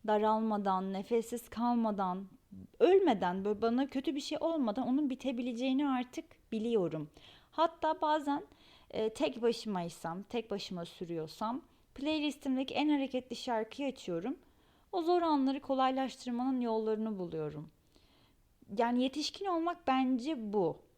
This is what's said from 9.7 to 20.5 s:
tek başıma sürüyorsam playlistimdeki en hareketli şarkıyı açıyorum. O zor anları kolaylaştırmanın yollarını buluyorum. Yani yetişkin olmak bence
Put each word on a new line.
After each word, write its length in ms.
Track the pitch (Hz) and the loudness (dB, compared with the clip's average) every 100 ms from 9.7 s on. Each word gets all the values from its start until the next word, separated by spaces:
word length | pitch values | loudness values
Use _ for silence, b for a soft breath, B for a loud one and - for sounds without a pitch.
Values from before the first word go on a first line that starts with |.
| 190 170 - 165 175 | -4 -4 -8 -8 -8
tek 280 | 202 240 226 | -6 -6 -4
başıma 340 | 202 - 180 170 | -6 -6 -8 -10
sürüyorsam 760 | - 170 170 156 - 220 254 - b b - | -10 -6 -6 -6 -6 -4 -4 -8 b b -6
playlistimdeki 760 | 285 311 294 277 277 262 262 | -2 0 -2 -4 -2 -2 -2
en 160 | - 302 | 0 2
hareketli 460 | 285 269 254 254 247 | 2 0 -4 -6 -10
şarkıyı 520 | - 226 220 - 277 | -2 -2 -2 -4 -6
açıyorum. 500 | 262 - 170 202 330 b b b b b | -4 -6 -4 -4 -8 b b b b b
O 100 | 381 | -2
zor 200 | 320 359 | 2 4
anları 400 | 339 294 262 269 | 4 4 2 0
kolaylaştırmanın 1000 | - 262 262 262 262 - 247 240 254 262 | -2 2 2 2 -2 -4 -6 -2 0 0
yollarını 580 | 240 220 220 220 220 202 | 0 0 0 -2 -2 -4
buluyorum. 500 | 175 160 151 151 160 _ b b b b b b _ _ - 196 | -4 -4 -6 -8 -12 _ b b b b b b _ _ -8 0
Yani 260 | 233 247 | 2 2
yetişkin 420 | 262 269 294 - 392 | 0 0 -6 -4 -2
olmak 420 | 339 330 349 - | 0 -2 -2 0
bence 680 | 262 262 254 254 294 214 | 2 2 0 -2 -4 -2